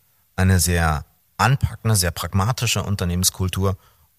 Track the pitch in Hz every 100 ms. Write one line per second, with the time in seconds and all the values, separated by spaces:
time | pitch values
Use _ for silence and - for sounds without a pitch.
0 | _ _ _ - 95 95 80 87 80 73
1 | - _ _ - 117 139 - - 110 107
2 | 87 - - 98 101 127 113 104 92 101
3 | 87 87 90 - 92 95 98 95 _ _
4 | _